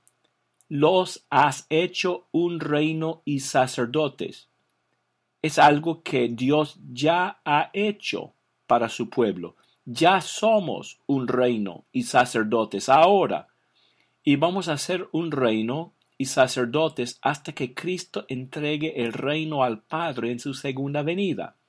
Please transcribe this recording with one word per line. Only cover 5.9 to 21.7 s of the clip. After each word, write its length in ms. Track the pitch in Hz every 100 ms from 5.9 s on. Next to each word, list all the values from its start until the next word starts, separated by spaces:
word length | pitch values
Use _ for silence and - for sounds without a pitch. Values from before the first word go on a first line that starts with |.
| 160
que 260 | - 139 120
Dios 500 | 117 127 151 147 - 139
ya 480 | 123 151 170 190 -
ha 260 | - 143 -
hecho 640 | 196 214 208 - - - _ _ _ -
para 240 | 117 113
su 180 | - 110
pueblo. 480 | - 113 90 85 - _ _ -
Ya 340 | 117 165 190
somos 800 | - - 214 214 160 98 - - -
un 220 | 139 120
reino 560 | 127 123 113 98 87 _
y 100 | 127
sacerdotes 840 | 117 123 123 117 107 117 107 98 -
ahora. 600 | 139 170 202 131 82 - _ _ _ _ _ _ _
Y 140 | - 139
vamos 320 | 170 190 175
a 100 | 143
ser 300 | - 180 185
un 180 | 160 170
reino 640 | 143 123 110 113 143 170 _ _ -
y 100 | 131
sacerdotes 920 | - 127 - 120 139 160 156 120 -
hasta 320 | 135 - -
que 220 | - 127
Cristo 500 | 131 170 180 - - -
entregue 760 | 127 131 156 147 151 156 131
el 100 | 117
reino 500 | 113 131 156 156 147
al 200 | 123 107
Padre 480 | - 160 170 127 117
en 80 | 123
su 160 | 143
segunda 480 | 131 143 131 139 147
venida. 540 | 147 175 196 110 78 - _